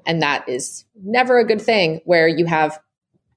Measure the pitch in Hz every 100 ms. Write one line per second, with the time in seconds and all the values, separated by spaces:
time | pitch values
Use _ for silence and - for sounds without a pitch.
0 | - 165 147 139 - 127 - - - 220
1 | 190 240 254 247 214 214 220 220 165 160
2 | - 175 160 160 165 160 156 - _ _
3 | _ _ _